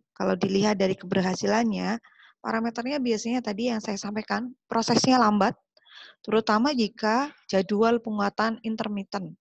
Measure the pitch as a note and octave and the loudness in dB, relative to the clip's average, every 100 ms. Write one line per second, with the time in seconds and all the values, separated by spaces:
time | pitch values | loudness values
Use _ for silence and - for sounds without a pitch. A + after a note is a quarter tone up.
0 | _ - G3 F#3 G3 G3 G#3+ G3+ F#3+ F#3+ | _ -4 -2 0 0 2 2 2 0 -2
1 | F3+ F#3+ F#3 F#3 G3 G#3+ A#3 F#3 F#3 A#3 | -2 0 0 -2 0 0 0 -2 -2 -4
2 | - _ - _ - A3+ A#3 A#3 A#3+ D4 | -8 _ -20 _ -6 -4 -4 -6 -6 -2
3 | B3 G#3+ A3+ B3+ A#3 G3+ A#3+ A3 G#3+ G3 | 0 -2 -2 -4 -4 -4 -2 -4 -4 -6
4 | G3+ G#3 G#3+ G#3 B3 - - A3+ A3+ A3+ | -6 -6 -4 -4 -4 -12 -4 -2 2 2
5 | B3+ B3+ G#3+ G#3 F#3+ - _ _ _ - | 4 6 6 4 2 0 _ _ _ -20
6 | - - - G#3+ A3 G#3+ C4+ C4 G#3 - | -20 -14 -2 0 2 2 2 2 -2 0
7 | G#3+ A#3 D4 - - F#3+ F#3+ G#3 A3+ A#3 | 0 0 -2 -8 -2 0 2 2 4 2
8 | A3+ G#3+ G3+ - A3 A3 A3+ A3 G#3+ G3+ | -2 -2 -2 0 -2 -2 -6 -6 -4 -6
9 | G3 G3 E3+ E3+ | -6 -8 -8 -14